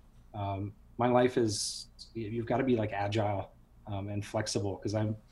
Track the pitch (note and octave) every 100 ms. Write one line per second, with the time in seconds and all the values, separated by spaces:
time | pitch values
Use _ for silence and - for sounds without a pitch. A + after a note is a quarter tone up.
0 | - - - G#2+ G2 G2 G2+ - - -
1 | B2 B2 B2+ C3 A2+ G#2+ - - - -
2 | - A#2 G#2 A#2 A2+ A#2+ C3 A#2 G#2 G2
3 | G2+ A2 G#2 G2 - - - - - G2
4 | G2+ G#2 G2+ A2 G#2+ A#2 G2+ F#2 G#2+ G#2+
5 | G#2+ G#2+ -